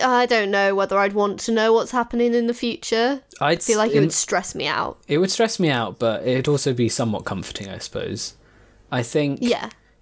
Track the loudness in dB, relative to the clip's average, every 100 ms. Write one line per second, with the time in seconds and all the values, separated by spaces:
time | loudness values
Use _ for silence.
0 | 2 2 2 2 2 2 2 2 2 2
1 | 2 2 0 0 -2 2 4 4 2 -2
2 | -2 0 2 2 0 -2 -4 -6 -2 0
3 | 0 -2 -8 -4 0 0 2 2 2 2
4 | 2 0 -2 -2 -4 -6 -4 -2 -4 -8
5 | -2 0 2 2 0 2 2 2 -2 -2
6 | -2 0 0 0 2 0 0 0 0 0
7 | 0 -2 -4 -6 -8 -10 -12 -10 -10 -8
8 | -6 -6 -8 -12 _ _ -20 _ _ -4
9 | -2 0 0 0 -2 -2 -6 -16 _ _